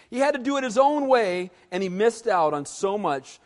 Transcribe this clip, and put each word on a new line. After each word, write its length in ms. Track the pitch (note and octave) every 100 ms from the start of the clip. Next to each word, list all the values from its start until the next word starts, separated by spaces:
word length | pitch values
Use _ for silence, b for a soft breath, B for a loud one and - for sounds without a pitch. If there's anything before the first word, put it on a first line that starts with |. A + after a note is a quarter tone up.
| b
He 100 | B3
had 120 | C#4
to 60 | C#4+
do 180 | B3 C#4
it 60 |
his 140 | C4 G#3+
own 280 | C#4 D4 C#4
way, 440 | B3+ G#3 F3+ F3+ _ b
and 120 | F3+
he 60 | F#3+
missed 360 | F3+ A3+ A3+ -
out 280 | F#3+ D#3
on 100 | D3
so 320 | C#3+ - G3 G3+
much 440 | F#3 C#3 C3 -